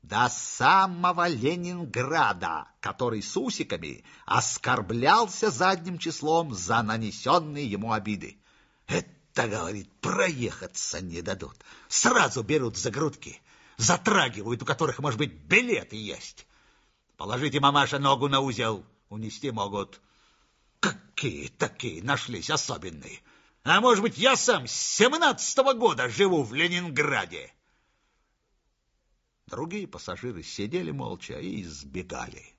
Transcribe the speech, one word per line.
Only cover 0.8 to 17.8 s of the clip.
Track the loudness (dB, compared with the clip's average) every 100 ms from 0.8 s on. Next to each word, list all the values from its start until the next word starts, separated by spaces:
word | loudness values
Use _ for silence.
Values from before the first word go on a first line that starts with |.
| 4 2 0 2 0
Ленинграда, | 2 0 -2 -6 -6 -6 -4 0 2 2 2 -2 -4 -8 _
который | -8 -2 -2 -2
с | -4 -4
усиками | -4 -4 -6 -6 -8 -12 -18 -18 0
оскорблялся | 2 2 -4 0 0 0 2 6 6 4 0 -2
задним | 2 2 2 -4 -6
числом | -6 -4 2 2 2
за | -6 0 0
нанесённые | 2 -2 -4 -4 2 2 2 -6 -4
ему | -4 -2
обиды. | -2 -2 -4 -6 -16 _ _ _ _ -4
«Это, — | -4 -4 _ _ -2 -2
говорит, — | -2 -4 -6 -10 _
проехаться | -4 2 0 0 -6 -6 -10 -8 -8 -8
не | -8 -8
дадут. | -6 -6 -8 -16 -20 -20 -2
Сразу | 2 4 4 4 0
берут | 0 0 0 -2
за | -4
грудки, | -2 -4 -4 -18 -18 _ _ _ 0
затрагивают, | 2 4 4 4 2 -2 -6 -4
у | -2
которых, | 0 0 0
может | -4 -2
быть, | -4
билеты | -4 2 4 4 -2 -4 -12
есть. | -10 -10 -12 -18 -20 _ _ _ _ _ _ _
Положите, | -6 -2 0 4
мамаша, | 6 6